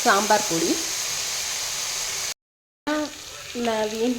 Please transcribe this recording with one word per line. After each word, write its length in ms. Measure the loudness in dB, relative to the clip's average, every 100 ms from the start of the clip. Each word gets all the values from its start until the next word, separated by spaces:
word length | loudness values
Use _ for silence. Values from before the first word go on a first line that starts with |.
ಸಾಂಬಾರ್ 420 | 4 6 6 4 4
ಪುಡಿ, 200 | 2 2 2 -2 -4 -4 -4 -4 -4 -4 -4 -4 -4 -4 -4 -4 -4 -6 -8 _ _ _ _ -4 -2 -2 -8 -14 -14 -10 -2 0
ನಾವೇನು 480 | 2 0 2 2